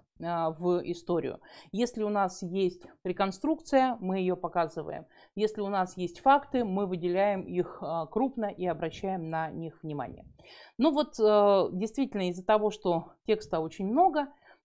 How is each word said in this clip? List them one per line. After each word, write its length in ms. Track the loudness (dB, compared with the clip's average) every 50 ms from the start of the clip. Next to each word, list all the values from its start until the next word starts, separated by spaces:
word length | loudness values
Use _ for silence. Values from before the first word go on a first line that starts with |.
| _ _ _ -10
а, 280 | -6 -4 -2 -2 -2 -2
в 300 | -2 -2 0 0 0 0 0
историю. 560 | -4 -8 -6 -4 -2 -2 -2 -2 -2 -6 -8 -14 -20 -20 -20 -16 -8
Если 320 | -4 -2 -2 -2 -2 -2 -2
у 60 | -2
нас 320 | 0 0 0 0 -2 -6 -8
есть 420 | -4 -2 0 0 0 -2 -4 -14 -20 -18 _ -8
реконструкция, 920 | -6 -2 0 -2 -2 -2 -2 -2 -2 -2 -2 -2 2 2 4 4 2 0 -2
мы 180 | -4 -4 -2 0
её 160 | 0 0 -2
показываем. 680 | -2 -4 -4 -2 -2 -2 -2 -4 -8 -10 -8 -10 -12 -12 -16 _ _ -20 _ -6
Если 260 | -2 -2 -2 -2 -4
у 80 | -6 -2
нас 260 | -2 -2 -2 -2 -4
есть 240 | -6 -6 -6 -4 2
факты, 460 | 6 6 6 6 4 0 -2 -2 0
мы 200 | 0 0 -2 -2
выделяем 580 | -2 -2 -2 -2 0 2 2 2 2 2 0 -4
их, 340 | -4 -2 -2 -2 -2 -4 -10
а, 240 | -8 -6 -4 -4 -4 -4
крупно 400 | -2 0 0 0 -2 -4 -6 -6
и 180 | -4 -4 -4
обращаем 640 | -4 -2 -2 -4 -6 -6 -6 -4 -4 -4 -4 -4 -4
на 200 | -4 -4 -4 -4
них 280 | -6 -8 -10 -10 -12 -12
внимание. 440 | -10 -8 -8 -6 -8 -8 -12 -16 -20 -20 -20 _ -20 -20 -20 -20 -20 -12 _ 2
Ну 140 | 2 2
вот, 260 | 4 2 0 -2 0 2
э, 520 | 4 6 6 8 8 8 6 6 4 2
действительно, 560 | 0 -4 -4 -4 -2 -2 -2 -2 -2 -2 -2 -2
из-за 180 | -4 -2 0
того, 260 | 2 2 4 4 0
что 420 | -2 -2 0 0 0 0 -2 -6 -14 _ _
текста 360 | 0 0 0 -2 -4 -4 -4
очень 260 | -4 -4 -6 -6 -4 0
много, 400 | 4 4 4 4 4 0 -2 -4 -6 _ _ -20 -20 _ _